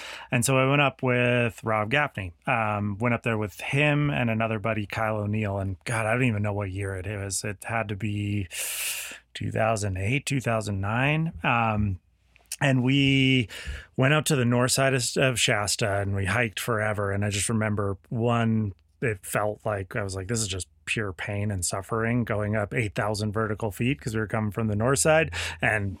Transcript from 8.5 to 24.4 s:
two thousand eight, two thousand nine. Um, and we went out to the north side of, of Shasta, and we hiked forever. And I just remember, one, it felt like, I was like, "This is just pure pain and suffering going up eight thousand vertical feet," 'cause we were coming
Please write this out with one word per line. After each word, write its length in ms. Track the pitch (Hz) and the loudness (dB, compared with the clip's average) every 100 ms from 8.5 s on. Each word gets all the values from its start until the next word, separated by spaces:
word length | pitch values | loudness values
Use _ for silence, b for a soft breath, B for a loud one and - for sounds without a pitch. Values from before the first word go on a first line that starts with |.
| B B B B B B B B | B B B B B B B B
two 180 | - 104 | -8 -4
thousand 460 | 110 110 110 101 92 | 0 2 2 -2 -2
eight, 300 | 101 139 - | -2 -2 -2
two 140 | 139 | -2
thousand 420 | 117 113 104 98 | 0 -2 -2 -4
nine. 500 | 101 117 139 156 165 - | -2 0 2 0 -2 -2
Um, 580 | 147 120 113 107 104 92 _ _ _ _ - - | 0 2 2 2 0 -2 _ _ _ _ -12 -2
and 200 | 143 131 | 2 2
we 640 | 127 139 135 135 131 131 110 B B B B - | 4 4 4 4 4 4 0 B B B B 2
went 160 | 135 | 4
out 140 | 151 - | 4 4
to 100 | 139 | 2
the 80 | |
north 280 | 120 123 123 | 4 4 2
side 200 | - 135 | 4 4
of, 100 | 131 120 - | 2 0 2
of 240 | 131 113 | 2 2
Shasta, 600 | - 107 104 - 107 101 | 2 2 0 0 0 0
and 140 | 98 | 0
we 120 | 98 92 | 0 0
hiked 340 | 113 117 - | 0 0 -2
forever. 500 | - 110 107 104 98 | -2 0 0 0 0
And 140 | 98 | 0
I 60 | 104 | 0
just 180 | 101 107 | 0 0
remember, 480 | 110 107 104 101 98 - | 0 0 0 -2 -4 -6
one, 640 | 120 120 117 113 110 104 - _ - | -2 2 2 2 2 0 -6 _ -6
it 200 | 117 101 | -4 -4
felt 380 | - 120 107 - | -2 -2 0 -2
like, 320 | 113 101 95 117 | -4 -4 -4 -4
I 60 | |
was 120 | 98 | -4
like, 140 | 95 95 | -6 -4
"This 140 | 117 | -2
is 60 | 104 | -2
just 200 | 92 - _ | -6 -10 _
pure 300 | - 117 104 | -6 -4 -4
pain 360 | - - 101 104 | -6 -6 -2 -2
and 140 | 98 | -2
suffering 580 | - 98 95 113 113 123 | -2 -4 -2 0 2 2
going 320 | 110 104 104 107 | 0 -2 0 0
up 180 | 101 | 0
eight 200 | 135 107 | -2 -2
thousand 380 | - 104 101 107 | -2 -2 -2 -2
vertical 380 | 110 107 107 110 | 0 -2 -2 -4
feet," 280 | - 120 147 | -2 -2 -2
'cause 160 | 120 | -4
we 60 | 110 | -4
were 60 | 107 | -2
coming 240 | 113 | -2